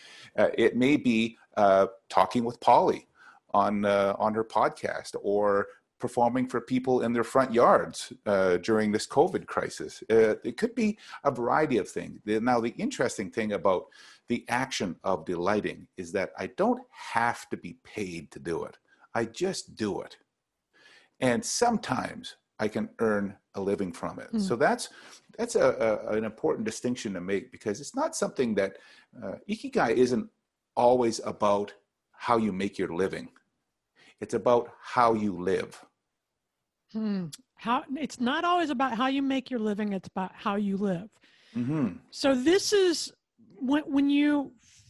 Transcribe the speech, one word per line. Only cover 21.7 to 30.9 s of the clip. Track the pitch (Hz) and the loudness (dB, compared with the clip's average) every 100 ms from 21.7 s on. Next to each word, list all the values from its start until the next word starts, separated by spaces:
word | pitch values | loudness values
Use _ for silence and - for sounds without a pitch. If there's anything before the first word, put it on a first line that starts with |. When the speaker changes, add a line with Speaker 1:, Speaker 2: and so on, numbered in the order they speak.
| 226 - 123 - - - - _ - | 2 -2 -4 -4 -8 -16 -18 _ -6
Speaker 1:
I | 110 | -4
can | 110 107 - | -4 -6 -2
earn | 113 104 98 101 _ | 0 0 -2 -8 _
a | - | -6
living | 98 98 95 | -2 -2 -4
from | - 85 - | -6 -10 -10
it. | - | -8
Speaker 2:
Mm. | 226 | -6
Speaker 1:
So | 185 113 | -2 0
that's, | 151 240 - - - - _ - | 2 0 -6 -16 -20 -20 _ -8
that's | 240 | -2
a, | 214 135 - 113 107 110 | 2 2 2 0 0 -2
a, | 107 | -2
an | |
important | 110 107 160 - | -4 -4 -2 -2
distinction | 107 - 127 123 107 | -4 -4 -4 -4 -6
to | 95 | -6
make, | 87 98 85 | -4 -4 -4
because | - 110 101 | -10 -6 -6
it's | 143 | -6
not | 262 320 - | -4 -4 -2
something | 196 - 123 101 | -4 -2 0 0
that, | 98 - - - _ - | -2 -4 -20 -20 _ -14
uh, | 101 90 - | -12 -12 -8
Ikigai | 214 277 226 131 | -8 -4 0 2
isn't | 113 127 120 104 _ _ _ _ | 4 4 2 -2 _ _ _ _
always | - 120 | 2 4